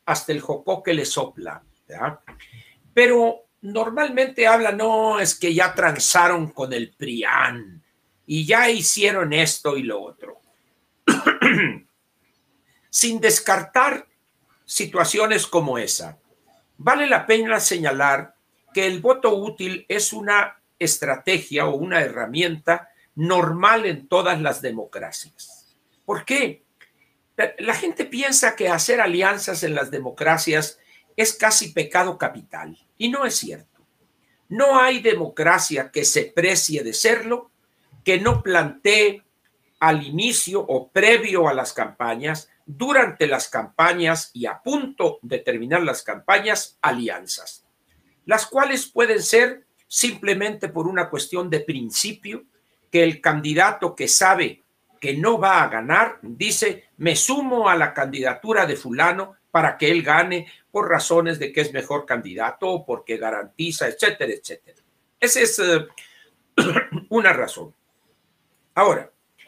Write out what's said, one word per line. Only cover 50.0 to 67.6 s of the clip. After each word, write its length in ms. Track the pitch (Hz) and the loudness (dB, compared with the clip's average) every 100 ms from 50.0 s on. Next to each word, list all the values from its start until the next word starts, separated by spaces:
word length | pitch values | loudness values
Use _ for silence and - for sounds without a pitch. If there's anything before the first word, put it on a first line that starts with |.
| 247 202 202 190 208 214 185 | -2 -2 -2 -2 -2 -6 -8
por 180 | 160 160 | -4 -4
una 220 | 190 170 | -2 -4
cuestión 400 | 143 - 180 180 | -4 -6 -6 -4
de 120 | 156 | -4
principio, 840 | 147 139 117 - 208 208 202 113 - _ _ _ _ | -4 -6 -6 -4 -6 -8 -14 -14 -16 _ _ _ _
que 120 | 170 | 2
el 180 | 165 156 | 2 2
candidato 720 | 165 151 151 151 196 208 175 - | 0 0 0 2 2 2 -6 -4
que 120 | 131 | 0
sabe 560 | - 185 190 151 - _ _ _ _ | 4 4 4 0 -6 _ _ _ _
que 160 | 139 143 | -6 -2
no 240 | 196 226 | 0 2
va 240 | 196 180 | 4 4
a 60 | 143 | 2
ganar, 500 | 113 120 175 233 - | -2 0 2 2 -2
dice, 680 | 107 117 208 - 208 - - - | -14 -8 -4 -2 -2 -4 -10 -4
"Me 180 | 160 151 | -2 0
sumo 540 | - 277 269 247 208 | 0 -2 -2 2 4
a 60 | 170 | 4
la 180 | 151 | 2
candidatura 720 | - 135 139 127 123 214 214 170 | -2 -4 -2 -4 -4 -2 0 0
de 100 | 139 | -2
fulano 600 | 127 120 170 196 196 - _ | -6 0 2 2 -6 -14 _
para 280 | 165 151 - | 0 0 2
que 120 | 151 | 2
él 140 | 170 | 2
gane 440 | 135 156 180 180 165 - _ | 2 2 2 -2 -8 -16 _
por 180 | 202 208 | -4 0
razones 500 | 160 - 170 165 156 | 0 2 2 2 -2
de 120 | 139 | -4
que 100 | 151 | -2
es 120 | 147 | -2
mejor 320 | 135 - 143 143 | -4 -6 -6 -4
candidato 600 | 120 101 90 117 - 190 | -6 -6 -6 -6 -4 -4
o 180 | 175 143 | -4 -6
porque 320 | 117 - 113 | -8 -6 -6
garantiza", 720 | 113 107 101 - 170 156 131 | -6 -6 -8 -8 -8 -4 -6
etcétera, 460 | - 208 - 127 | -2 -2 -2 -6
etcétera. 440 | 104 - 85 _ _ _ _ _ _ | -6 -12 -18 _ _ _ _ _ _
Esa 200 | 240 262 | 0 2
es, 180 | 226 220 | 2 2
eh, 280 | 180 160 151 - - _ _ _ _ - | 2 0 -2 -12 -20 _ _ _ _ -2
<clears throat> 520 | - 165 - - - | 0 0 -2 -6 -2
una 240 | 226 196 | 2 2
razón. 400 | 147 117 - | 2 -2 -8